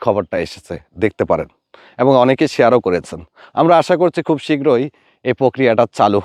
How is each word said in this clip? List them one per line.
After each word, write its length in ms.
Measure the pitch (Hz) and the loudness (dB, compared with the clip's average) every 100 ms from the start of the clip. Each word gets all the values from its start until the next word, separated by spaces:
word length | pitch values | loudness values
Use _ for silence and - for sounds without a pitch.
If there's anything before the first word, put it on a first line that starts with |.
| 117 | -2
খবরটা 320 | 104 87 90 80 | -2 -4 -6 -6
এসেছে, 300 | - - 82 - - | -10 -14 -14 -14 -4
দেখতে 200 | 101 - 90 | -4 -2 -2
পারেন, 180 | 82 - _ _ - - - | -2 -4 _ _ -20 -20 -6
এবং 120 | 131 131 | 0 2
অনেকে 220 | 127 131 151 | 2 0 -2
শেয়ারও 260 | - 120 120 95 | 2 2 2 0
করেছেন। 340 | 87 - 80 85 _ - - | -4 -6 -16 -18 _ -10 -2
আমরা 140 | 165 170 | 2 2
আশা 140 | 147 170 | 2 0
করছি 180 | 175 170 156 | 0 -2 -4
খুব 80 | 151 - | -4 -2
শীঘ্রই 360 | 147 143 120 143 - _ _ 127 | -2 0 0 -2 -10 _ _ -6
এই 80 | 123 | -2
প্রক্রিয়াটা 420 | 127 131 123 117 120 - | -2 0 0 2 0 2
চালু 240 | 107 101 | 2 2